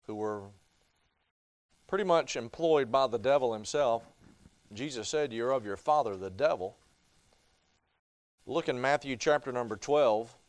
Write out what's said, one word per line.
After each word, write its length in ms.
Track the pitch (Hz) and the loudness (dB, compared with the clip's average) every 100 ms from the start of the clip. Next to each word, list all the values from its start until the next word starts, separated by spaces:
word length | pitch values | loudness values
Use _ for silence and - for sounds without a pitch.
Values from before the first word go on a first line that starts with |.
| - | -10
who 100 | 107 | -6
were 280 | 107 104 101 101 _ _ _ _ _ _ _ _ _ _ _ _ - | -4 -4 -10 -20 _ _ _ _ _ _ _ _ _ _ _ _ -6
pretty 200 | 196 196 | -4 2
much 320 | 165 135 135 | 2 2 -6
employed 520 | 117 - 165 151 123 | -8 -4 2 2 4
by 160 | 135 135 | 2 2
the 140 | 113 | 2
devil 320 | 117 139 127 | 2 2 2
himself. 580 | 110 104 147 135 117 - _ - - - _ _ | -2 -4 0 2 0 -4 _ -20 -20 -20 _ _
Jesus 380 | 104 147 123 104 | -10 -8 -6 -4
said, 240 | 156 147 | -2 -2
"You're 180 | 113 120 | -2 0
of 140 | 131 104 | 0 -2
your 100 | 98 | -6
father, 400 | - 151 117 95 | 2 2 2 -2
the 140 | 95 | -8
devil." 480 | 95 151 156 92 - _ _ _ _ _ _ _ _ _ _ _ _ _ _ _ _ - | 0 0 0 -4 -10 _ _ _ _ _ _ _ _ _ _ _ _ _ _ _ _ -6
Look 220 | 143 160 | -4 -2
in 100 | 127 | -2
Matthew 380 | 135 143 139 123 | 0 0 -2 -2
chapter 340 | 160 147 139 | 2 2 0
number 240 | 123 117 104 | -4 -4 -6
twelve. 580 | - 147 131 107 117 - | 0 4 4 2 -2 -14